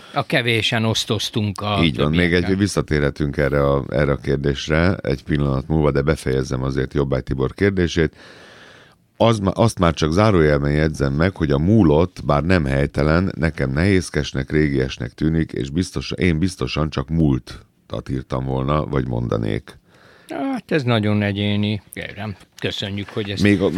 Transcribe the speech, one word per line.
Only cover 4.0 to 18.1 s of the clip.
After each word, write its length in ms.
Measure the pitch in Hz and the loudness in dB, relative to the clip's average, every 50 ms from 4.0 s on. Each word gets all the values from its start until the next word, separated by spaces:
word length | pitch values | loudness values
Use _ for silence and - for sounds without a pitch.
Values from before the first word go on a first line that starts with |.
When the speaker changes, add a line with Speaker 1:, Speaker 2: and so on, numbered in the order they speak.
| 73 69 71 | 0 0 0
Speaker 2:
a 40 | |
kérdésre 800 | 65 - 73 71 71 69 71 69 - - - 76 80 85 92 98 | -2 -2 -2 -2 0 0 -2 -2 -4 -4 -2 0 2 2 2 0
egy 260 | - - - 69 67 - | -2 -2 -4 -4 -4 -4
pillanat 440 | - 78 71 71 69 67 67 67 - | -2 -2 0 0 0 0 -2 -2 0
múlva, 220 | 78 80 76 73 | 0 2 2 2
de 120 | 69 71 69 | 2 2 2
befejezem 600 | 73 78 - - 69 65 67 65 65 67 64 64 | 0 0 -2 -2 -2 -2 -2 -2 -2 -4 -4 -4
azért 320 | 67 67 65 65 65 - | -4 -2 -2 -4 -2 -2
Jobbágy 280 | 71 71 67 67 65 64 | -2 -2 0 -2 -4 -4
Tibor 320 | - 67 64 65 65 - | -4 -4 -2 -2 -4 -2
kérdését. 600 | - 98 101 98 95 87 82 - 87 80 76 - - - - - - - - - - - - - - - - _ _ _ _ _ | 0 0 0 2 0 0 0 2 0 0 0 -2 -6 -18 -20 -20 -20 -20 -20 -20 -20 -20 -20 -20 -20 -20 -20 _ _ _ _ _
Az 220 | - 104 113 117 107 | 2 2 2 4 2
ma-, 120 | 98 92 | 0 -2
azt 280 | - - 110 113 - - | 2 2 2 2 2 2
már 160 | 90 82 80 | 2 2 2
csak 180 | - 80 78 80 | 2 0 2 2
zárójelben 600 | 90 107 113 101 87 78 76 73 71 71 73 73 | 4 4 4 6 6 6 4 4 2 2 2 2
jegyzem 400 | 76 78 80 78 67 71 69 67 | 2 2 0 0 0 -2 0 0
meg, 240 | 73 82 98 98 | 2 0 0 0
hogy 140 | - 82 71 | 0 0 0
a 80 | 71 69 | 2 2
múlott, 600 | 76 90 110 113 98 78 73 78 90 90 - - - | 4 4 6 6 6 6 6 4 4 2 -2 -4 -2
bár 180 | - 71 71 71 | 0 0 0 2
nem 220 | 85 95 90 76 | 2 2 2 2
helytelen, 680 | 67 67 69 71 71 - - 73 76 78 85 95 95 - - | 0 0 0 0 0 0 0 2 2 2 2 2 0 -2 -2
nekem 320 | 71 82 76 - 69 67 | -2 -2 -2 -2 -2 -2
nehézkesnek, 800 | 65 71 87 101 98 92 82 - - 76 71 - - 67 65 - | 0 0 2 2 2 2 0 0 -4 -4 -4 -4 -4 -6 -4 -2
régiesnek 600 | 78 78 76 73 69 65 65 67 - - 60 60 - | 0 2 2 2 2 0 -2 -2 -4 -8 -10 -10 -6
tűnik, 400 | - - 80 80 80 78 - - | -2 -2 0 0 0 0 -2 -4
és 180 | - 62 67 | -6 -6 -4
biztos-, 400 | 69 85 92 - - 76 67 - | -2 -2 -2 -2 -4 -8 -8 -6
én 280 | - - 78 92 82 78 | -4 0 0 2 2 2
biztosan 520 | 87 92 - - - 64 - 76 76 76 | 0 -2 -2 -4 -6 -4 -2 -2 -2 -2
csak 180 | - - 65 - | -2 -4 -4 -2
múltat 1000 | 80 82 80 73 67 64 - - - - - _ _ _ _ - - 55 - - | 0 2 4 4 2 0 -2 -8 -14 -18 -20 _ _ _ _ -12 -10 -10 -8 -6